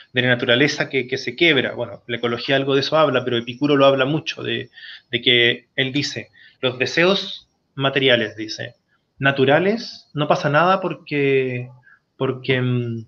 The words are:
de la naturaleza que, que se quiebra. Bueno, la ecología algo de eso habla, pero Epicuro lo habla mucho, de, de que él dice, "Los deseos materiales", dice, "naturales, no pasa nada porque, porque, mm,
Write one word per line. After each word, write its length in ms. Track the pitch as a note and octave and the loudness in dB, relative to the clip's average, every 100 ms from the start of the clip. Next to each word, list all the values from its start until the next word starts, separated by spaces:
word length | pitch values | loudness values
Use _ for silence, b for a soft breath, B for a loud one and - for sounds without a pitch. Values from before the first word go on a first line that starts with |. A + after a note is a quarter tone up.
| B | B
de 100 | B2+ | -2
la 60 | B2 | 2
naturaleza 600 | A#2+ A#2+ A#2+ D3 D3 C#3+ | 2 2 2 2 0 -4
que, 180 | C3+ B2+ | -2 -4
que 100 | C3 | -6
se 180 | - A#2+ | -6 0
quiebra. 380 | E3+ C#3+ A2 | 4 4 0
Bueno, 280 | A2+ A#2 - - | -4 -10 -12 -10
la 80 | A#2 | -6
ecología 400 | A#2+ A#2+ - C3+ | -4 -4 0 0
algo 180 | C#3 | 2
de 60 | C#3 | 0
eso 160 | C3+ D#3 | 2 2
habla, 280 | D#3 B2+ | 2 2
pero 120 | B2 A#2+ | 0 -2
Epicuro 380 | A#2 B2 C#3+ D3 | -4 -4 0 4
lo 100 | C#3 | 6
habla 200 | C3+ C3 | 4 2
mucho, 360 | D#3 - - | -2 -4 -8
de, 280 | B2 A#2 A#2 B B B _ | -6 -6 -8 B B B _
de 100 | A#2+ | -2
que 460 | A#2+ A#2+ A#2+ A#2+ - - | 2 4 4 0 -6 -6
él 160 | C3 | -4
dice, 380 | C3+ C#3+ - G#2 b b b | -2 -4 -8 -14 b b b
"Los 180 | C3 B2+ | -6 -4
deseos 680 | B2+ - F3 F#3+ - - - _ _ - | -4 0 2 0 -4 -14 -20 _ _ -6
materiales", 580 | C3+ C#3 D3 B2 A2 G#2 | -2 2 4 4 2 -6
dice, 380 | G#2+ - A#2 - _ _ _ _ | -10 -10 -12 -16 _ _ _ _
"naturales, 920 | C3+ C3+ C3 D3 F#3+ A3+ - - - | -2 2 4 4 2 -2 -6 -16 -12
no 120 | C#3+ D3 | -6 -2
pasa 240 | D#3+ D3+ | 0 2
nada 300 | D3 F3 F#3+ | 2 4 2
porque, 880 | F3+ C#3 - D3 C#3 C3+ C3 B2 B2 - b b _ _ | -2 -8 -6 -2 2 2 0 -4 -8 -16 b b _ _
porque, 440 | C3 C3 B2+ C3 | -4 -4 -2 0
mm, 440 | B2+ B2 A#2+ A#2 | 2 0 -2 -6